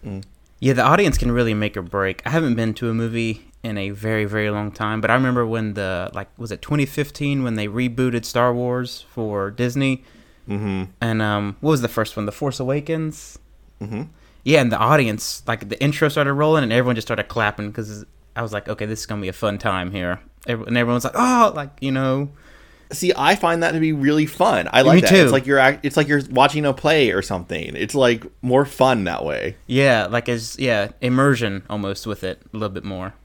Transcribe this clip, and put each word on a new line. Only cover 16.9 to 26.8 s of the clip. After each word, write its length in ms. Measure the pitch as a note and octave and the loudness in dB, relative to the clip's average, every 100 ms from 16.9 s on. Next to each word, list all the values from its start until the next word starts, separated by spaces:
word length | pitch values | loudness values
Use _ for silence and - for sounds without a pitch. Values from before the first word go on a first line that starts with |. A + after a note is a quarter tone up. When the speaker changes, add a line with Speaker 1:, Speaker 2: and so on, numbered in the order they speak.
| A#2 | -2
Speaker 2:
just 120 | - | -2
started 200 | A2+ G2+ | -4 -4
clapping, 440 | - G#2 G#2 G#2 | -2 -2 -2 -8
'cause 320 | A2 G#2+ G#2 - _ _ - | -8 -10 -12 -18 _ _ -8
I 60 | |
was 120 | A#2 | -6
like, 160 | G#2 - | -6 -6
"Okay, 160 | G#2+ G#2+ | -8 -6
this 140 | A2 | -6
is 40 | - | -6
gonna 160 | G#2+ | -6
be 60 | F#2+ | -6
a 60 | |
fun 240 | F#2 A2 G2+ | -4 -4 -2
time 340 | A2 F#2 F2+ | -2 -2 -4
here." 280 | F#2+ F2 F2+ - _ - | -4 -4 -6 -10 _ -8
Ev-, 140 | A#2 - | -6 -2
and 120 | A#2+ | 0
everyone's 260 | A#2+ A#2+ | 2 0
like, 100 | B2 - | -2 0
"Oh," 360 | B3 B3 A3 | 2 4 4
like, 180 | D3+ C#3+ - | 2 -10 -6
you 100 | C3+ | -4
know. 380 | C3 C3+ C3 C#3+ - - - - - - | 0 0 0 -4 -10 -20 -20 -20 -20 -14
Speaker 1:
See, 200 | - F3+ - | -2 0 2
I 200 | C#3+ G3 | 2 2
find 260 | E3+ E3+ | 2 2
that 120 | E3 | 0
to 60 | D#3+ | 0
be 120 | D#3+ | 0
really 320 | D3+ C#3 D3+ D#3 | 2 2 2 0
fun. 420 | - G3 A#2+ E2+ | 2 2 2 2
I 80 | A#2+ | 4
Speaker 2:
Me 60 | C#3 | 8
Speaker 1:
like 120 | F3 | 8
that. 80 | F#3 | 8
Speaker 2:
too. 80 | F#3+ | 8
Speaker 1:
It's 80 | C#3+ | 8
like 140 | C3+ C3 | 4 4
you're 140 | C#3 | 4
act-, 260 | C3 D3 C#3+ | 4 4 -2
it's 100 | D#3 | 0
like 120 | C#3+ | 2
you're 160 | D3 C#3 | 0 2
watching 340 | B2+ C3+ D3+ D3 | 4 4 4 -2
a 80 | |
play 380 | C3+ | 0